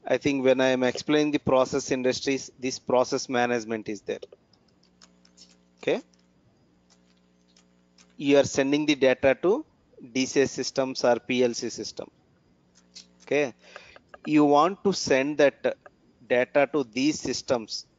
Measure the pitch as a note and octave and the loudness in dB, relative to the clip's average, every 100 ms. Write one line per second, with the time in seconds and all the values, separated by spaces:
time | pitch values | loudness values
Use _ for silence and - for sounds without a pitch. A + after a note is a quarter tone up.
0 | - C3 D3 C#3 B2+ B2+ C3 B2+ B2+ - | -2 -2 -2 0 2 2 2 2 0 -2
1 | - D3+ D3+ C#3+ - C3 B2+ C#3 - C3 | 0 0 2 -2 2 2 2 -2 -4 -2
2 | B2+ A#2+ - C3+ - _ B2+ - - B2+ | -2 -2 -4 -6 -8 _ -10 -8 0 0
3 | B2 C3+ - B2 A#2+ A#2+ A2 A2+ G#2 G2+ | 2 -2 -2 -2 0 -2 -4 -8 -8 -10
4 | - G#2 - - _ _ _ _ _ _ | -8 -10 -12 -20 _ _ _ _ _ _
5 | - _ _ _ - _ _ _ - F#3+ | -20 _ _ _ -20 _ _ _ -4 -4
6 | - _ _ _ _ _ _ _ _ _ | -6 _ _ _ _ _ _ _ _ _
7 | _ _ _ _ _ _ _ _ _ _ | _ _ _ _ _ _ _ _ _ _
8 | _ - C#3+ C#3 B2+ - C3+ D3 D3+ C#3+ | _ -6 4 4 4 0 0 0 0 2
9 | C3 B2+ C#3 B2+ E3+ A#3+ - _ _ - | 2 4 2 2 0 0 -4 _ _ -20
10 | B2+ A#2+ C3 C#3+ C3 - B2+ - C3 B2+ | -8 -4 -2 0 0 -2 -6 -4 -4 0
11 | B2+ A#2+ - B2 B2 A#2 A#2+ - G#2 - | 0 0 -2 0 0 -2 -10 -10 -12 -12
12 | - _ _ _ _ _ _ _ _ - | -16 _ _ _ _ _ _ _ _ -20
13 | - _ - C#3 C#3 - - - - - | -20 _ -4 -2 -2 -8 -20 -20 -20 -20
14 | _ - - D3+ D3 C#3+ E3 G3 G3+ F3+ | _ -16 0 2 4 4 2 0 -2 -2
15 | - C3+ C#3 D3+ C#3+ - B2+ - - _ | 0 0 0 2 2 2 -6 -6 -18 _
16 | _ _ A#2 B2 B2+ D3 C#3 D3+ A#2+ A2+ | _ _ -2 0 2 0 0 -2 -4 -2
17 | C#3+ - C#3 A#2+ - B2 G#2+ - - | -2 -2 -6 -8 -4 -6 -6 -14 -16